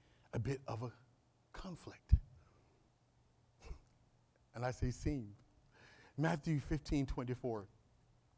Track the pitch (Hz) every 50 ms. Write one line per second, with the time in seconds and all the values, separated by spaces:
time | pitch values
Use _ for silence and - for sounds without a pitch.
0 | - - - - - - - 120 107 131 139 131 - - 113 110 120 123 - -
1 | - - - _ _ _ _ _ _ _ - - - 190 175 - - - - -
2 | - - - - - - - - - - - - - - - _ _ _ _ _
3 | _ _ _ _ _ _ _ _ _ _ _ _ - - - - - - - -
4 | _ _ _ _ _ _ _ _ _ _ - 120 120 127 123 - - 127 120 -
5 | - 147 147 139 113 101 104 - - - _ - - - - - - - - -
6 | - - - - 143 160 170 151 - 165 160 143 - - 165 147 - - 156 143
7 | 135 127 - - 127 120 127 120 - 127 113 107 98 101 - - - _ - -
8 | - - - _ _ _ _